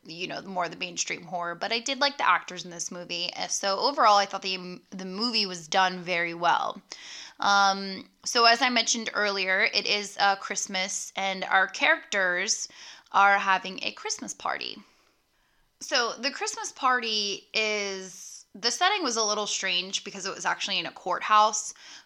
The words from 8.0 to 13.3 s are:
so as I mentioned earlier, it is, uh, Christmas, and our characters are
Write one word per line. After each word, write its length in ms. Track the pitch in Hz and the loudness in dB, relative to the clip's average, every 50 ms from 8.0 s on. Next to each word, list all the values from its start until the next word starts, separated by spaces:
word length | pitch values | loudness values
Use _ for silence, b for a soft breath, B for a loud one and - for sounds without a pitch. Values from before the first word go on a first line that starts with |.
| - - _ _ - | -14 -16 _ _ -8
so 200 | - - 240 233 | 0 4 6 8
as 180 | 233 233 233 277 | 8 8 6 4
I 60 | 247 | 2
mentioned 420 | 247 226 220 - - 233 220 - - | 2 2 2 2 -2 -2 -2 -2 0
earlier, 560 | - 208 202 196 196 185 190 190 196 220 - | 0 0 0 0 0 0 2 2 2 2 2
it 140 | - 208 196 | 0 0 0
is, 320 | - 208 208 202 196 - - | 0 -2 -2 -2 -6 -2 2
uh, 160 | 196 202 196 | 2 2 2
Christmas, 760 | 196 - - 202 - - - 196 190 185 196 - - - - - | 0 -4 -6 -4 -4 -4 -4 -4 -4 -4 -4 -6 -8 -8 -8 -6
and 280 | 196 196 190 190 190 185 | -4 -4 -4 -4 -4 -2
our 240 | - - 190 190 | 2 2 2 2
characters 1000 | 190 - - 285 294 330 311 - - 220 202 185 180 175 180 190 220 - - - B B B B B B B B B | 2 0 2 2 2 2 2 -2 -4 -2 0 0 2 0 0 0 -2 -2 -4 -6 B B B B B B B B B
are 260 | - 190 196 202 | 4 6 6 6